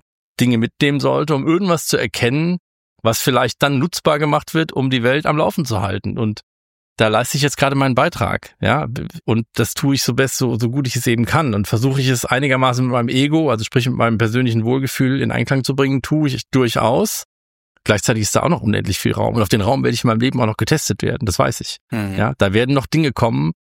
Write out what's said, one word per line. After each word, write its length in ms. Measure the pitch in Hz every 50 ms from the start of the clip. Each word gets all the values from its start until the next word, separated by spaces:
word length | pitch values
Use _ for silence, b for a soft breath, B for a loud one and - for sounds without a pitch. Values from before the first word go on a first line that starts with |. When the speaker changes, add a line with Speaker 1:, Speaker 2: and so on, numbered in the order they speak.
| - _ _ _ _ _ _ -
Speaker 1:
Dinge 180 | 127 123 120
mitnehmen 420 | 113 113 - - - 147 143 147 135
sollte, 360 | 131 135 131 143 151 156 151
um 120 | 135 -
irgendwas 400 | 156 165 180 202 180 170 147 -
zu 100 | - 147
erkennen, 600 | 117 120 107 - - 123 120 135 151 165 175 180 175 _ _ _ _ _ _ _ _
was 180 | - 113 110 -
vielleicht 420 | - 143 123 123 127 - - - 147
dann 160 | 143 143 127
nutzbar 400 | 151 175 - - - 165 151 147
gemacht 340 | 151 147 151 151 - - -
wird, 180 | 160 160 -
um 180 | - - 131 131
die 140 | 131 123 113
Welt 220 | 123 135 151 -
am 120 | - 151
Laufen 280 | 151 160 185 - 196 143
zu 160 | 127 113 95
halten. 360 | 104 95 98 98 - 101 92
Und 240 | - 113 107 107 - - _ _ _ _ _ _ _ _ _ _
da 120 | - 113
leiste 300 | 110 107 110 127 - -
ich 60 | 139 147
jetzt 140 | 139 -
gerade 180 | - - 135 139
meinen 200 | 139 135 135 120
Beitrag, 600 | 123 147 175 - - 104 98 - - - - _ -
ja, 260 | - 101 123 151 151 117 120 - - - - - -
und 200 | 113 113 113 113 - -
das 180 | - 117 - -
tue 220 | - - 139 139
ich 80 | 127 -
so 100 | 131 120
best, 240 | 127 135 127 -
so, 200 | - 135 117 123
so 120 | 113 123 117
gut 180 | 123 147 135
ich 80 | 120 -
es 120 | 123 -
eben 180 | 120 117 117 117
kann 280 | - - 156 160 127 104
und 140 | 101 104
versuche 320 | - 123 107 127 135 135 139
ich 80 | 127
es 160 | 131 127 117 -
einigermaßen 640 | - 123 131 147 135 131 127 131 127 120 127 127
mit 80 | 123 123
meinem 160 | 123 117 120
Ego, 400 | 131 127 139 147 156 160 160 135
also 160 | 117 110 110
sprich 220 | - - 127 120
mit 100 | 131 -
meinem 200 | - 117 117 113
persönlichen 460 | 101 120 107 113 127 127 120 113 113 110
Wohlgefühl 580 | 117 127 135 135 123 - - 135 127 135 135
in 100 | 120 110
Einklang 320 | 120 120 120 - 139 135 123
zu 120 | - 135
bringen, 260 | 139 139 135 135 127
tue 260 | - - 151 156 151
ich 160 | 135 127 117 - _
durchaus. 720 | - 131 127 113 - - 113 107 131 170 214 - - - - _ _ _ _ _ _ _ _ _ _ _ -
Gleichzeitig 360 | - 104 101 - - 117 110
ist 140 | 104 - -
da 80 | 113 -
auch 60 | 143
noch 120 | 175 110
unendlich 360 | 117 107 101 101 101 101 95
viel 140 | - - 110
Raum 240 | 104 107 107 110 113
und 60 | 117
auf 80 | 104 -
den 100 | 123 107
Raum 240 | 95 113 135 135 127
werde 100 | 123 120
ich 120 | - -
in 20 |
meinem 140 | 123 110 113
Leben 180 | 120 135 147 127
auch 60 | 120
noch 100 | 107 107
getestet 460 | - 110 - 156 151 - - 101 -
werden, 240 | - - - - -
das 120 | 104 -
weiß 220 | - 135 131 - -
ich. 200 | - - - - _ -
Speaker 2:
Mhm. 240 | 117 113 101 98 95
Speaker 1:
Ja, 180 | 98 104 123 -
da 160 | - 104 98 95
werden 200 | 113 123 131 143
noch 120 | 139 -
Dinge 260 | - 147 156 160 135
kommen, 400 | - - 123 117 120 135 151 165 - _ _ _